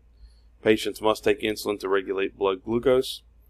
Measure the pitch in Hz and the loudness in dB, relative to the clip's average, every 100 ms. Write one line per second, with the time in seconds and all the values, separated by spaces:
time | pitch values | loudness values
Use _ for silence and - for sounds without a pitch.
0 | _ _ - - - _ 110 110 104 98 | _ _ -20 -20 -20 _ 2 2 0 -2
1 | 107 107 113 104 110 107 107 101 95 98 | 0 2 0 0 -2 -4 -4 -4 0 0
2 | 95 95 98 - 98 95 - 117 131 127 | 0 -4 -4 -2 -2 -2 -4 0 2 2
3 | 135 - _ _ _ | 2 -6 _ _ _